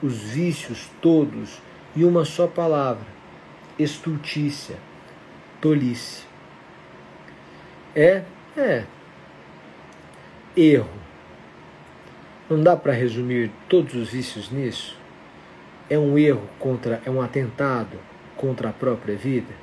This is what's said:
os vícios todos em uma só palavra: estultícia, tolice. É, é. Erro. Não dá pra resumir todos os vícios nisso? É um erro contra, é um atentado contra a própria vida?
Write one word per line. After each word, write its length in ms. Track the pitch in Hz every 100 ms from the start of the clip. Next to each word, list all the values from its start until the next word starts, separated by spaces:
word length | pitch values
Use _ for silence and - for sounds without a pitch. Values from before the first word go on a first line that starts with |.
os 140 | 143 113
vícios 720 | 104 131 175 147 - 113 - -
todos 640 | 165 160 143 107 - - - - - 156
em 80 |
uma 220 | 175 170 147
só 200 | - 175
palavra: 600 | - 165 147 131 110 107 - - - - - - -
estultícia, 960 | 147 - 165 147 - 151 147 - - - - - - - - - - -
tolice. 600 | 156 147 127 117 - - - - - - - - - - - - - - - - - - - 151
É, 280 | 165 190 - - - -
é. 260 | 262 123 104 - - - - - - - - - - - - - - - - -
Erro. 320 | 156 135 101 - - - - - - - - - - - - - - - -
Não 120 | 156
dá 140 | 160 170
pra 160 | 147
resumir 580 | 120 123 110 123 123 110 - -
todos 240 | - 123
os 160 | 123 110
vícios 420 | 127 123 107 101
nisso? 460 | 135 127 - - - - - - - - - - - -
É 80 | 151
um 200 | 143 143
erro 320 | 151 120 101 -
contra, 420 | 135 123 120 113 -
é 40 |
um 120 | 131
atentado 760 | 120 139 123 117 143 127 98 92 - - - -
contra 340 | 135 127 110
a 40 |
própria 420 | - 127 117 - 101
vida? 380 | 131 127 - -